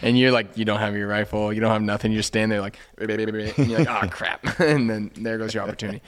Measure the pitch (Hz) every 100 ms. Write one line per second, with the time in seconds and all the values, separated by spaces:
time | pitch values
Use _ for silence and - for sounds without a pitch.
0 | 117 123 127 120 98 110 107 104 107 104
1 | 101 104 107 107 104 107 113 107 107 104
2 | 110 110 101 110 110 104 101 - - -
3 | 107 107 107 107 107 107 123 113 139 107
4 | 95 - 82 - 127 - 160 147 117 107
5 | 104 - 113 113 110 107 101 104 107 104